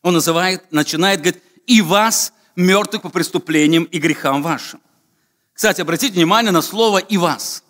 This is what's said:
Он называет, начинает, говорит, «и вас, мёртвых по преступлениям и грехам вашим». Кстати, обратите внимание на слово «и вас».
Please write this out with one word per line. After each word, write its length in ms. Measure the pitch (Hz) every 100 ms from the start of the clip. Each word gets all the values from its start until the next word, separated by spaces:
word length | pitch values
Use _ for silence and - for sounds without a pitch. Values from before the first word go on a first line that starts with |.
Он 120 | 180
называет, 580 | 170 165 165 185 185 _
начинает, 480 | 151 151 160 190 196
говорит, 220 | 160 185 _ _ -
«и 140 | 226
вас, 520 | 165 202 220 220 - _ _ -
мёртвых 460 | 180 196 202 214
по 60 | 175
преступлениям 760 | 165 165 175 - 156 151 165
и 140 | 170 175
грехам 440 | 160 147 147 139
вашим». 380 | 160 139 - - _ _ _ _ _ _ _
Кстати, 280 | - 220 185
обратите 340 | 160 165 269
внимание 360 | 180 165 214 226
на 100 | 170
слово 380 | - 202 226 196
«и 180 | 185 196
вас». 460 | 170 127 - -